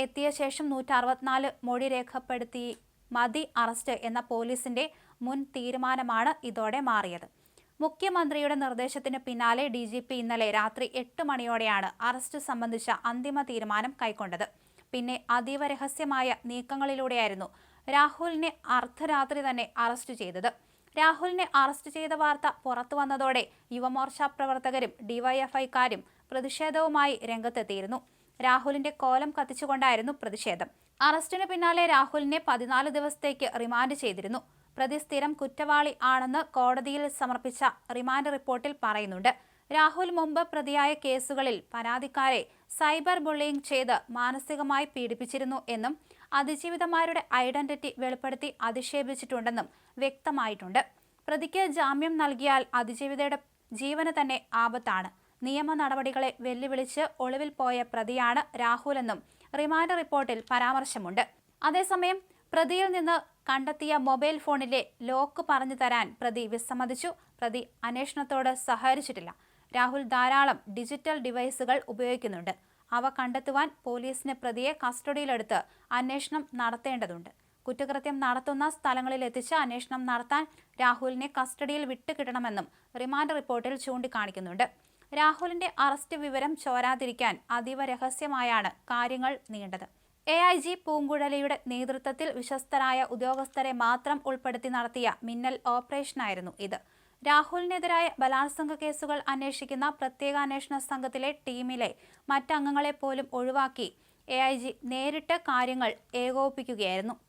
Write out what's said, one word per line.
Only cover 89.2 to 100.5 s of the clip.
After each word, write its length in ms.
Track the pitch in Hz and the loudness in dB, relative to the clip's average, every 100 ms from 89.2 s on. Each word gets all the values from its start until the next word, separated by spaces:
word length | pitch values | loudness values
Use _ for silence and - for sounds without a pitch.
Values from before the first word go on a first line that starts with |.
| 262 269 - | -2 -2 -8
നീണ്ടത്. 340 | 214 196 185 190 _ _ _ - | -12 -10 -10 -12 _ _ _ 0
എ 120 | 320 359 | 6 6
ഐ 20 | 359 | 6
ജി 100 | 320 359 - | 2 -4 -2
പൂങ്കുഴലിയുടെ 720 | 302 285 294 285 285 285 285 247 | 0 0 0 0 0 0 -2 -4
നേതൃത്വത്തിൽ 560 | 247 254 262 277 262 320 254 | -4 -4 -4 -4 -4 -4 -4
വിശ്വസ്തരായ 640 | 247 269 269 277 262 262 262 | -6 -6 -2 2 2 2 0
ഉദ്യോഗസ്ഥരെ 580 | 240 254 262 269 277 269 254 | -2 -2 -2 -2 -2 -2 2
മാത്രം 340 | 233 247 285 294 277 | 2 2 0 -2 -2
ഉൾപ്പെടുത്തി 420 | 262 262 240 262 254 | -4 -4 -4 -4 -2
നടത്തിയ 380 | 240 247 226 - 233 | -2 0 0 0 -6
മിന്നൽ 280 | 233 254 262 247 240 | -4 -4 -2 0 0
ഓപ്പറേഷനായിരുന്നു 800 | 247 285 277 - 220 185 180 - 202 | -2 -4 -4 -4 -4 -4 -8 -10 -8
ഇത്. 120 | 185 - _ _ _ 285 | -8 -10 _ _ _ 4
രാഹുലിനെതിരായ 800 | 294 302 349 359 370 349 339 339 - | 4 4 0 -2 -2 2 2 2 2
ബലാത്സംഗ 520 | 262 269 285 - 294 - | 2 2 0 -2 -6 -4
കേസുകൾ 400 | 302 294 294 294 - | -4 -4 -4 -2 -2
അന്വേഷിക്കുന്ന 540 | 269 269 277 262 262 277 294 | -2 -4 -6 -8 -2 -2 -2
പ്രത്യേക 360 | 262 262 277 285 | -6 -4 -2 0
അന്വേഷണ 320 | 277 | -2